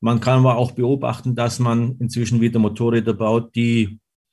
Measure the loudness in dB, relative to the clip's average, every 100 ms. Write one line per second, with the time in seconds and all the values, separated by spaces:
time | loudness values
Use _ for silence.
0 | -2 0 2 4 4 4 -2 -2 -2 0
1 | -2 -4 -4 -2 -2 0 0 0 -2 -4
2 | -6 -4 -2 2 2 2 0 0 0 0
3 | 0 -2 0 0 -2 -2 0 0 -2 -6
4 | _ _ _